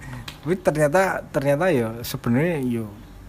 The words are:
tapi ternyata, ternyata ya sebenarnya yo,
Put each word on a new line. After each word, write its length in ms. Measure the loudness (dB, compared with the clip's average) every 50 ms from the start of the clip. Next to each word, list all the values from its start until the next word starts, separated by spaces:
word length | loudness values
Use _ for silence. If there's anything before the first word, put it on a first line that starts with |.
| -12 -12 -12 -12 -12 -12 -14 -8
tapi 160 | -4 -2 -2
ternyata, 460 | 0 2 0 2 4 4 4 4 4 4 2 0 -4 -6
ternyata 380 | -4 -2 0 2 2 2 4 4 4
ya 200 | 4 4 2 0 -2 -6 -8
sebenarnya 580 | -8 -8 -4 0 2 2 4 2 2 0 0
yo, 260 | -2 -2 -2 -2 -4 -6 -10 -14 -18 -18 -18 -18 -18